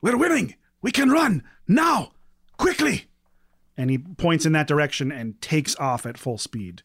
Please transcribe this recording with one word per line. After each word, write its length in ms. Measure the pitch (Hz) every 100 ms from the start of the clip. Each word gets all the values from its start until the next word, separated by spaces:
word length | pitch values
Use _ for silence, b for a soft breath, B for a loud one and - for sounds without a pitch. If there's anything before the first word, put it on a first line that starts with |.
We're 160 | 175 247
winning! 400 | 339 320 196 - _ _
We 100 | -
can 200 | - 269
run! 340 | 285 311 175 - b -
Now! 440 | 220 330 285 - _ - _ _ -
Quickly! 500 | - - 302 190 - _ _ _ _ _ _ -
And 140 | 131
he 80 | 131
points 480 | 156 190 170 165 160
in 60 |
that 140 | 156 151
direction 460 | 147 147 - 135
and 280 | 143 117 107
takes 360 | - 156 143 -
off 300 | 139 120 120
at 120 | 120
full 200 | - 113
speed. 440 | - 117 95 87